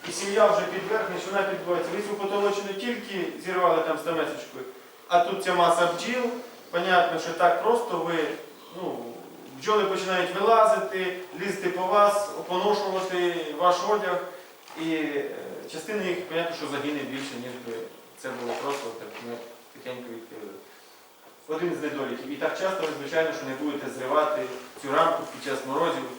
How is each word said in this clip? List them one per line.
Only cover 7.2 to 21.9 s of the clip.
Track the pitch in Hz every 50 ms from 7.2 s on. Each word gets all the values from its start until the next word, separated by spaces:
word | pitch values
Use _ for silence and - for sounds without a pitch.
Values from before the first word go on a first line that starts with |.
| - 170 165
так | - 180 175 - - 190
просто | 220 240 - - - 180
ви, | 165 160 170 165 160 151 139 - - - - - - - - - 185
ну, | 185 151 - 117 120 117 - - - - - - - - -
бджоли | - - 214 214 208 196
починають | 190 190 185 185 190 185 180 175 175 185
вилазити, | 196 202 226 226 226 214 220 214 196 185 185 196 190 185 185 185 - - - - 160
лізти | 190 202 180 - 190 180
по | 175 175
вас, | 185 185 190 208 202 208 202 - - - - 170 160
поношувати | - 180 180 190 208 208 202 196 190 185 185 185 185 175 175 175 175 170 165 156 151 147 147
ваш | 175 180 180 170 - 214
одяг, | 214 208 190 180 175 180 - - - - - - - - - - - 160
і, | 160 160 160
е, | 156 147 - 143 139 - - - - - - - - - -
частина | - 160 - 226 214 208 190
їх, | 185 170 180 - -
понятно, | - 170 170 170 170
що | - 151
загине | 135 139 139 139 147 147 143
більше, | 139 123 131 135 139 135 123
ніж | 117 120 127 127 127 120 117 113
би | 113 113 - - - - - - -
це | - 131
було | 120 120 120 120 113 - 127
просто, | 143 143 139 120 113 101 101
так | 104 104 104 113 117
ми | 120 120 117 - - - - - - -
тихенько | 120 - 127 127 123 123 120
відкрили. | 113 113 113 - - 110 107 98 95 98 - - - - - - - - - - - - - - - - -
Один | - 156 160 175 175 151 -
з | 151
недоліків. | 143